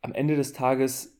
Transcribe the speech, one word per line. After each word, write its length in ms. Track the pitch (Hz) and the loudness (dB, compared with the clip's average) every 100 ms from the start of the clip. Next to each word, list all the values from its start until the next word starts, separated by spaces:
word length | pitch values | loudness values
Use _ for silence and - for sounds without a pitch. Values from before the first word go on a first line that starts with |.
am 100 | 123 | -8
Ende 240 | 120 147 151 | -2 2 2
des 160 | 139 | 0
Tages 680 | - 127 131 131 131 - _ | 0 0 2 2 -2 -10 _